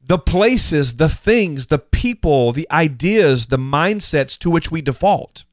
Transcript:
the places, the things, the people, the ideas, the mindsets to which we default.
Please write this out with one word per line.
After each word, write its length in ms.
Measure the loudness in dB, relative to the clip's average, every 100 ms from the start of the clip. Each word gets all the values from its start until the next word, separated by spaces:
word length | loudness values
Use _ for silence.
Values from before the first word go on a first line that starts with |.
the 160 | 0 0
places, 760 | 0 2 2 2 0 0 -2 0
the 140 | 0
things, 560 | 0 0 2 0 -4 -4
the 120 | -4
people, 720 | _ 0 0 -2 0 2 2
the 140 | -2 -2
ideas, 760 | 0 0 -2 0 2 4 2 0
the 100 | -4
mindsets 800 | -2 -2 -2 -2 -2 -2 -2 -4
to 120 | 0
which 200 | 0 -2
we 100 | -6
default. 640 | -6 -2 0 0 -6 -20 _